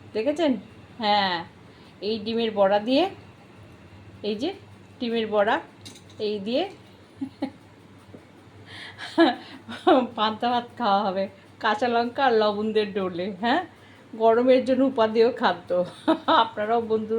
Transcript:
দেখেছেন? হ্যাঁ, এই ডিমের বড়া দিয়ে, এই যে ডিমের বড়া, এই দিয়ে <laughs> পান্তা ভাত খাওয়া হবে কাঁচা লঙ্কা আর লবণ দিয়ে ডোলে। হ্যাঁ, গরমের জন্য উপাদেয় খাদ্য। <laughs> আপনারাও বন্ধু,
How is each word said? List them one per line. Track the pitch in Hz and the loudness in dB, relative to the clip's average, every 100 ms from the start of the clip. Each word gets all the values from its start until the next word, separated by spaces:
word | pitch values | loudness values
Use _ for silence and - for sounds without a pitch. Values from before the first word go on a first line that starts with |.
| - | -10
দেখেছেন? | 214 240 294 320 226 - - - - | -4 -2 0 0 -2 -6 -20 -20 -6
হ্যাঁ, | 214 208 196 175 175 - - - - - | 0 2 0 -4 -8 -18 -20 -20 -20 -10
এই | 196 220 | -6 -6
ডিমের | 202 226 226 | -4 -4 -2
বড়া | 202 196 208 | 2 2 2
দিয়ে, | 214 262 370 - - - - - - - - - - - | 2 0 0 -4 -20 -20 -20 -20 -20 -20 -20 -20 -20 -10
এই | 208 214 | -6 -4
যে | 294 392 - - - - | -6 -8 -16 -20 -20 -10
ডিমের | 240 233 220 | -4 -2 0
বড়া, | 208 202 285 - - - - - - | 2 2 0 -4 -18 -20 -20 -20 -8
এই | 214 208 | -6 -6
দিয়ে | 196 254 392 359 - - - - | -4 -2 -4 -8 -20 -20 -20 -14
<laughs> | 269 - 285 - - - - - - - - - - - - - - - - - 311 240 - - - - - 294 240 | -14 -10 -12 -12 -20 -20 -20 -20 -20 -20 -20 -20 -20 -20 -20 -18 -18 -16 -4 4 4 2 -8 -20 -16 -2 4 4 2
পান্তা | - 214 214 240 | 0 -2 0 -2
ভাত | 247 240 - | -2 -4 -4
খাওয়া | 233 196 | 0 2
হবে | 208 185 196 - - - | 0 -2 -4 -8 -20 -4
কাঁচা | 220 214 247 | -2 0 0
লঙ্কা | 233 240 240 269 | 0 0 0 2
আর | |
লবণ | 226 214 208 220 | 4 2 0 -2
দিয়ে | 214 208 | 0 -2
ডোলে। | 202 185 170 185 185 | -2 -4 -4 -8 -4
হ্যাঁ, | 233 302 370 - - - - | -2 0 -2 -12 -20 -20 -16
গরমের | 220 220 226 254 254 254 | 0 4 4 6 4 4
জন্য | 254 | 2
উপাদেয় | 269 262 220 220 226 | 2 2 2 4 2
খাদ্য। | 240 233 175 - 180 175 - - | 2 -2 -2 -2 -2 -2 -4 -2
<laughs> | 320 - 311 | -2 2 2
আপনারাও | 226 - 214 233 | 2 -2 -2 -2
বন্ধু, | 220 220 214 | 0 -2 -2